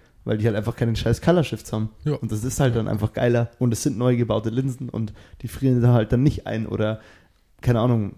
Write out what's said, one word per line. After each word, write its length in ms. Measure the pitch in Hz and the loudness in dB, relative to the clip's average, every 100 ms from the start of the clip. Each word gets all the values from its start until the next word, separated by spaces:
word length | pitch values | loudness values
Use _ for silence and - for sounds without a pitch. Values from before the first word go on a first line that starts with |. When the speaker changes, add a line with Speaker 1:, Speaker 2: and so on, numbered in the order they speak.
| _ _ | _ _
Speaker 1:
weil 140 | - 110 | -6 -2
die 80 | 110 | 0
halt 100 | 107 | -2
einfach 180 | 107 | -4
keinen 220 | - 117 110 | -2 -2 0
scheiß 240 | - 120 | 0 0
Color 240 | - 175 | 2 2
Shifts 280 | 147 110 - | 2 -4 -6
haben. 180 | 107 110 - | -6 -6 -6
Speaker 2:
Ja. 100 | 147 | -6
Speaker 1:
Und 180 | 143 113 | -6 -4
das 100 | 107 | -4
ist 160 | 120 - | -4 0
halt 160 | 135 | 2
dann 140 | 117 110 | 2 -2
einfach 240 | 107 107 | -2 -2
geiler. 380 | - 123 120 117 - | 0 0 2 0 -2
Und 120 | 127 | -2
es 120 | 113 | 0
sind 140 | 160 104 | -2 0
neu 180 | 123 123 | 2 2
gebaute 320 | 117 107 110 | 0 -2 -2
Linsen 380 | 117 135 123 127 | -2 -4 -4 -8
und 240 | 113 110 - - - | -6 -6 -8 -20 -14
die 60 | 123 | -12
frieren 320 | - 135 123 | -2 2 4
da 120 | 120 | 6
halt 200 | 123 110 | 4 4
dann 100 | 117 | 2
nicht 220 | 143 - - | 2 0 -4
ein 180 | 110 113 | -6 -4
oder, 320 | 104 107 110 - - _ _ _ _ | -2 -2 -4 -10 -20 _ _ _ _
keine 200 | - 120 | 0 2
Ahnung, 320 | 120 117 101 | 4 2 -2